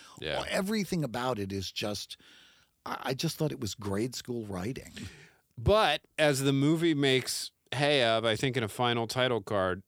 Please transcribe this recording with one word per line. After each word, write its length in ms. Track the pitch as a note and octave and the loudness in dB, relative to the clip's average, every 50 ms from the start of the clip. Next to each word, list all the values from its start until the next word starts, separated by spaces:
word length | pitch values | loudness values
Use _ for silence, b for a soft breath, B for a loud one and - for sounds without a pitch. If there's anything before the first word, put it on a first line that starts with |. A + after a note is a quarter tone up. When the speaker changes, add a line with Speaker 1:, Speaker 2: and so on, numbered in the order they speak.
| B B B B | B B B B
Speaker 1:
Yeah. 240 | - D#2 C#2 - - - | -6 -4 -4 -4 -4 -2
Speaker 2:
everything 540 | - F#3+ F#3+ G3 A3 A3 F#3 - F#3+ E3+ C#3+ | -2 -2 -2 0 -2 -2 -2 -2 -2 -4 -4
about 360 | A#2+ G#2+ A#2+ B2 C3 B2 G#2 | -4 -4 -4 -2 -2 -2 -2
it 120 | G2+ F#2+ G2 | -4 -4 -4
is 180 | G2 F2+ - | -6 -6 -6
just, 460 | - - A2 G#2 G#2 - - - - B B B B B B B B B B B B _ _ | -6 -6 -6 -4 -6 -6 -10 -12 -16 B B B B B B B B B B B B _ _
I, 120 | - - - - | -10 -10 -6 -4
I 80 | B2+ C3+ | -6 -4
just 220 | B2+ - D#3 - | -2 -4 -4 -2
thought 140 | - D#3 D3 | -2 -2 -4
it 80 | C3+ - | -2 -4
was 140 | A2+ G2+ - | -6 -8 -8
grade 400 | - - G2+ F#2+ G#2 A#2 B2+ A#2+ | -8 -6 -4 -2 -2 -2 -4 -6
school 300 | - - - A#2+ A#2+ G#2+ | -10 -10 -8 -8 -8 -6
writing. 460 | G2+ F#2+ F2+ F2+ A#2+ C3+ - - - - B B G2 B B B B B B B _ _ | -8 -8 -6 -6 -6 -6 -8 -12 -14 -14 B B -14 B B B B B B B _ _
Speaker 1:
But 460 | - A2+ D3+ G#3 A3 G#3 D#3 D3+ - - _ _ | 0 4 6 6 6 6 4 2 0 -4 _ _
as 240 | - D#3 D3 C#3 B2+ | 4 4 4 4 4
the 100 | C3+ C#3 | 2 2
movie 440 | C#3 C3+ C#3+ D3 E3 D#3+ F3 E3+ D#3 | 4 4 4 4 4 4 2 2 2
makes 560 | C#3 C#3+ C3+ C3 C3 - - - - - - - _ _ _ B2+ | 4 4 4 4 2 2 -2 -6 -6 -8 -10 -14 _ _ _ -2
hay 280 | C3 D3 D3 D3 C3+ A#2+ | 0 2 2 4 4 4
of, 220 | A2+ A2+ A2+ A2 | 4 4 2 2
I 100 | A#2 G#2+ | 2 0
think 220 | - C#3+ C3+ A#2+ | 2 0 -2 0
in 60 | C3 A2+ | -2 -4
a 40 | |
final 380 | G2+ - - B2 A#2+ A#2 A#2 A#2 | -4 -2 0 0 2 2 0 -2
title 340 | A2 - C3 B2+ B2+ A#2+ A2 | -2 0 0 0 2 0 -2
card, 440 | G2 - G#2+ G2 F#2 F#2 F2+ F#2+ - | -2 -2 0 0 2 0 -2 -4 -8